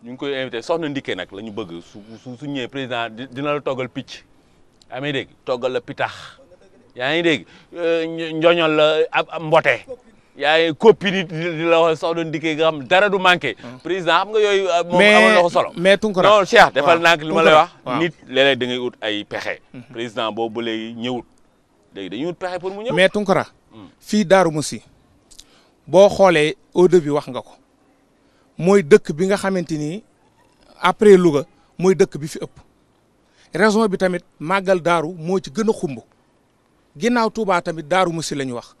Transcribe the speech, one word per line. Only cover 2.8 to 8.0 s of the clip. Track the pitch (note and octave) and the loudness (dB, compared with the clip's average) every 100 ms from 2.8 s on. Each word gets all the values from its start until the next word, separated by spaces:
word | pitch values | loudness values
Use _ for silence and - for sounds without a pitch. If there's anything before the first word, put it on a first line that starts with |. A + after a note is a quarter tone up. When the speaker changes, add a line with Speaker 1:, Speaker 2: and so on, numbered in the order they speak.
| C3 A#2+ A#2 | -8 -8 -8
Speaker 1:
di-, | A2 C3 | -10 -16
dina | B2 C#3+ | -10 -6
la | D3 | -6
toggal | C#3 C3 B2+ | -6 -8 -8
picc. | C3 A#2+ - _ _ _ _ _ _ _ | -10 -14 -18 _ _ _ _ _ _ _
Yaa | B2 | -10
may | C#3+ | -6
dégg, | C3+ G#2 _ | -6 -8 _
toggal | - B2+ B2+ | -8 -4 -4
la | B2 | -6
pitax. | - C#3 A#2+ - - - _ _ _ _ _ - | -8 -8 -8 -8 -20 -20 _ _ _ _ _ -8
Yaa | B2+ | -4
ngi | D#3+ | -2
dégg, | E3+ C#3+ A2 - _ E3+ | 0 -2 -4 -20 _ -6
euh, | E3+ E3 | -2 -2